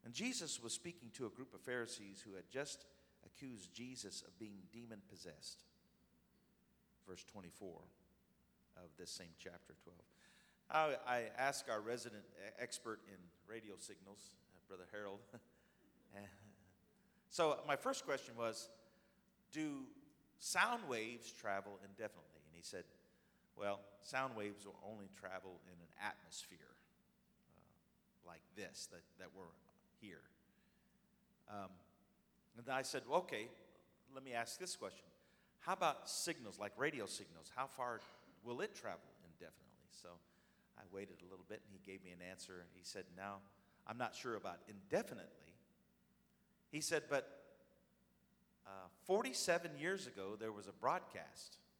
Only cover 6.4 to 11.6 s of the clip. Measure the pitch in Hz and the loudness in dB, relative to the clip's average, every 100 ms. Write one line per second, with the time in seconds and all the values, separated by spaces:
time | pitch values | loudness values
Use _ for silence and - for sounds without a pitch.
6.4 | _ - - - _ - - 87 - 104 | _ -20 -20 -20 _ -20 -12 -12 -10 -10
7.4 | 90 - 98 80 87 - - - _ - | -10 -6 -8 -6 -14 -20 -20 -20 _ -20
8.4 | - _ - - 87 76 87 - 87 82 | -20 _ -20 -16 -16 -10 -6 -6 -8 -10
9.4 | 92 87 - 80 - 85 - - - - | -10 -10 -16 -18 -16 -18 -20 -20 -20 -20
10.4 | - - _ 156 156 131 127 123 110 120 | -20 -20 _ 8 8 6 6 4 4 6
11.4 | 135 135 | 6 6